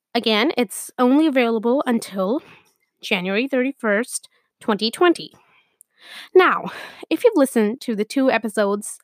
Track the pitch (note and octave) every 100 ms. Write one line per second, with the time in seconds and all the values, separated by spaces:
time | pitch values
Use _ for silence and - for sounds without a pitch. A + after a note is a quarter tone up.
0 | _ A#3 A3+ G#3+ C#4 - A#3+ - - -
1 | B3 C#4+ D#4+ C4 A#3 A3+ A#3 C4+ B3 A#3
2 | - G3 F#3+ C#4+ - - _ _ _ _
3 | - G3 F#3 G3+ C4+ C4 B3+ - A3 G3+
4 | B3 - - _ _ _ - G3+ A3 -
5 | F4 - D#3 - _ _ _ _ _ _
6 | - - - F#4 E4+ - F#3 - - -
7 | - D#4+ A#4 D#4 C4+ A#3 G#3 B3 - G#3
8 | G#3+ C#4 C4 A3+ A3+ A3 G3+ G#3 - -